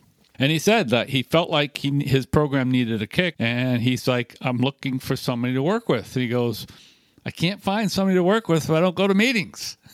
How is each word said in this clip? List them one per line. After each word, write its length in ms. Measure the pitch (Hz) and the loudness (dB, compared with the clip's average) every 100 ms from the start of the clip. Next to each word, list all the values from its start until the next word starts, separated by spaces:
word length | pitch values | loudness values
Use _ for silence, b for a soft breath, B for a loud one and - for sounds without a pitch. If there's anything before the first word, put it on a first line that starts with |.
| b _ _ - | b _ _ -2
And 140 | 135 | 0
he 60 | 160 | 2
said 300 | 202 226 131 | 4 2 4
that 180 | 117 104 | 0 0
he 120 | 135 | -2
felt 280 | - 160 175 | 0 0 2
like 280 | 156 147 - | 0 0 -2
he, 260 | 139 143 | -2 0
his 220 | 143 135 123 | 2 0 2
program 440 | 156 151 135 127 | 0 2 0 2
needed 320 | 127 117 110 | 2 2 -2
a 40 | 104 | -2
kick. 280 | - 165 - | -2 -2 0
And 440 | 117 120 127 123 | -2 0 0 0
he's 240 | 120 123 - | 0 0 0
like, 280 | 123 120 - | -2 -4 -6
"I'm 160 | 135 123 | -4 0
looking 400 | 131 - 139 131 | -2 -2 -6 -6
for 160 | - 131 | -4 -6
somebody 360 | - 120 123 | -4 -4 -2
to 80 | 131 | -2
work 240 | 147 220 - | 0 -2 0
with." 280 | 123 - 131 | -2 -2 -4
And 60 | |
he 60 | 120 | -2
goes, 360 | 123 120 110 - B B B B B - | 0 -2 -4 -12 B B B B B -12
"I 40 | |
can't 300 | - 165 196 | -4 -4 -2
find 320 | 196 208 202 | -4 -2 -2
somebody 220 | - 190 | 0 2
to 80 | 185 | 2
work 260 | 175 220 220 | 2 2 2
with 160 | 160 | 0
if 60 | 139 | 2
I 100 | 160 | 2
don't 140 | 185 | 2
go 140 | 175 196 | 2 2
to 60 | |
meetings." 640 | 196 240 233 117 - - - | 4 4 2 -4 -8 -14 -14
<laughs> 40 | - | -20